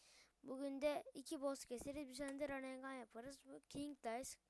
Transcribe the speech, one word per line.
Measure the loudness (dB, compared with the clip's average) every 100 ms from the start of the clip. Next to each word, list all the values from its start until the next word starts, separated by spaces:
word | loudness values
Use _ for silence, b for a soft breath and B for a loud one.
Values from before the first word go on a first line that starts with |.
| B B B _
Bugün | -4 0 0 4
de | 6 6 0
iki | -6 -2 2
boss | 4 2 0
keseriz, | -2 0 -2 -2
bir | 0
tane | 0 2
de | 2
run | 2
and | -2 -2
gun | -4
yaparız. | -4 -6 -6 -6 -8 -10
Bu | -12 -6
King | -2 -2 0
Dice. | 0 0 -2 -6